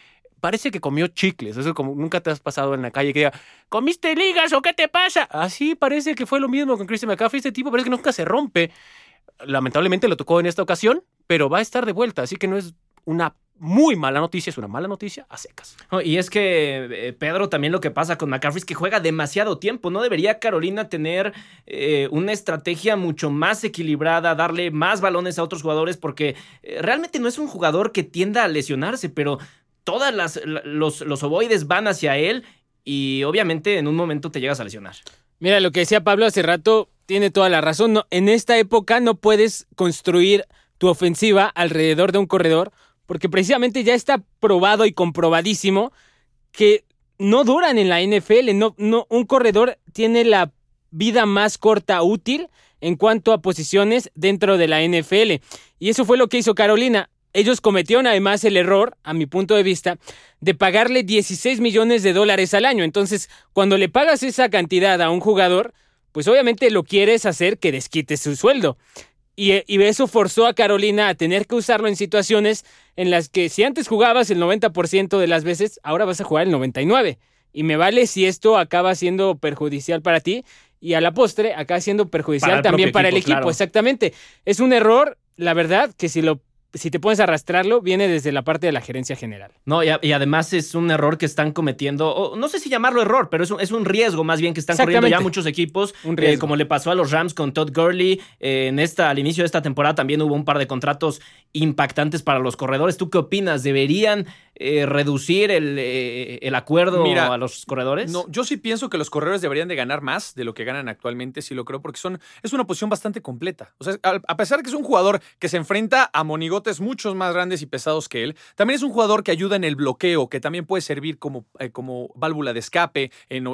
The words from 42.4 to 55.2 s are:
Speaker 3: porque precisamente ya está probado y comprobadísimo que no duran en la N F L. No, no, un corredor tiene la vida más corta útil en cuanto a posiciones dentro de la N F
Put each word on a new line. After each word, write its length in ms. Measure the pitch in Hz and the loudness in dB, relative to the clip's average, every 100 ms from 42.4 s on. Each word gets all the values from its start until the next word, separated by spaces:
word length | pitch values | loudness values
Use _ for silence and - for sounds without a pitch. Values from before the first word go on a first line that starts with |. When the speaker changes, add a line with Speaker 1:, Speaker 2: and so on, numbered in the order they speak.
| 165 160 202 _ _ _ - | 2 2 0 _ _ _ -10
Speaker 3:
porque 220 | 165 185 | -6 -2
precisamente 540 | 185 185 262 247 254 | 0 2 2 0 0
ya 120 | 220 240 | 2 2
está 260 | - 262 - _ | 2 -2 -2 _
probado 460 | 220 180 196 214 220 | 2 4 4 4 2
y 60 | |
comprobadísimo 1000 | 170 175 160 165 165 175 196 196 196 247 _ _ _ _ _ _ | 2 -2 0 2 2 0 -2 0 0 -2 _ _ _ _ _ _
que 320 | - 208 208 _ _ _ - | 2 4 4 _ _ _ -4
no 260 | 196 240 | 2 4
duran 360 | 240 294 339 233 | 4 4 4 2
en 100 | 190 | 2
la 120 | 170 | 2
N 140 | 196 208 | 2 0
F 200 | - 226 | 4 4
L. 160 | 254 | 4
No, 220 | 196 220 - | 2 0 0
no, 300 | 208 226 - | 0 0 0
un 160 | 233 214 | -2 2
corredor 540 | 269 233 202 247 - _ | 2 4 4 2 -2 _
tiene 300 | - 226 233 | -2 2 4
la 280 | 233 202 165 _ _ _ _ | 4 4 2 _ _ _ _
vida 340 | 160 214 233 214 | -4 0 2 2
más 320 | 202 208 - | 2 0 2
corta 460 | 214 208 - 185 | 2 2 2 2
útil 460 | 170 208 - 294 349 _ _ _ | 2 0 -2 -4 -6 _ _ _
en 140 | 165 170 | -4 2
cuanto 380 | 214 220 226 | 2 4 2
a 80 | 214 | 2
posiciones 720 | 185 180 151 196 202 240 - | 0 -4 0 2 2 0 -2
dentro 460 | - 185 202 202 185 | -2 0 2 2 4
de 80 | 160 | 4
la 140 | 156 | 2
N 120 | 165 170 | 2 0
F 220 | 156 196 | 2 2